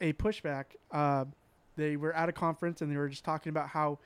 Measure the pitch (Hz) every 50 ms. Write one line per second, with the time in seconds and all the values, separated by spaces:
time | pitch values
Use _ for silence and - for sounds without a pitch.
0 | 185 160 151 - - 214 214 - - 160 143 135 139 - - - - _ - 151
1 | 147 143 143 139 135 135 143 - _ _ _ _ _ _ - - 151 151 151 147
2 | 147 156 165 160 165 170 170 - 185 165 160 - - 170 170 - 160 147 147 143
3 | 143 143 139 139 - - 156 156 - 160 156 156 147 139 - 160 151 151 147 143
4 | -